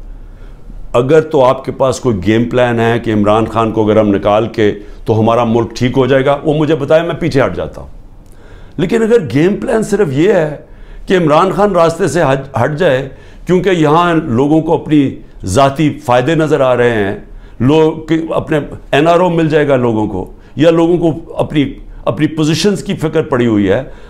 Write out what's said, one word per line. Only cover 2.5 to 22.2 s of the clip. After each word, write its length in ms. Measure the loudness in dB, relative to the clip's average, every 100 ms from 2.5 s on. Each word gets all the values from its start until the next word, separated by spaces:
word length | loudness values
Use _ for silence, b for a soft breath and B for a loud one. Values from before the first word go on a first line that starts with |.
| 0 0 2
है 180 | 0 0
कि 140 | -2
इमरान 340 | 0 2 2 0
खान 260 | -2 0
को 120 | 0
अगर 140 | 2 2
हम 80 | 2
निकाल 400 | 0 2 0 0
के 240 | 0 0
तो 400 | -2 -10 -8 -2
हमारा 320 | 0 2 2
मुल्क 300 | 2 0 -2 -2
ठीक 200 | -2 0
हो 100 | 2
जाएगा, 280 | 2 2
वो 200 | 0 0
मुझे 200 | 0 0
बताएं, 320 | 0 2 0 0
मैं 100 | -4
पीछे 220 | -2 0
हट 140 | 0
जाता 260 | -2 -8 -12
हूँ। 100 | -16 -18 -20 -20 -20 B B B B -4
लेकिन 240 | -2 0
अगर 240 | 2 2 2
गेम 300 | 2 2 0
प्लान 260 | -2 -2
सिर्फ 260 | 0 0 0
ये 240 | 2 2
है 360 | 2 0 -6 -14 b b b -2
कि 60 |
इमरान 380 | 0 4 4 2
खान 220 | 2 0
रास्ते 340 | 2 2 0 -2
से 140 | 0
हट, 220 | 0 0 -2 -2
हट 160 | -2
जाए 360 | 0 0 0 -4 B B B -2
क्योंकि 240 | 0 2
यहाँ 440 | 2 2 2 2
लोगों 480 | 0 0 0 2 2
को 160 | 2 -2
अपनी 460 | 2 2 2 -4 B B
ज़ाती 460 | -2 2 2 2 -2
फ़ायदे 460 | -2 0 2 2 0
नज़र 260 | 2 2
आ 120 | 2
रहे 160 | 2 2
हैं, 380 | 0 -2 -4 -12 b b -2
लोग 460 | 2 4 2 0 -2
कि 200 | -2 -2
अपने 340 | -6 -2 -4 -4 -12 -2 2
एनआरओ 320 | 4 4 2
मिल 180 | 2 2
जाएगा 280 | 2 2 2
लोगों 300 | 2 0 -2
को, 260 | -6 -10 -14 B 0
या 120 | 2
लोगों 280 | 4 2 2
को 360 | 0 -2 -6
अपनी, 420 | -6 -2 0 -2 -4 -16 b -6
अपनी 200 | -2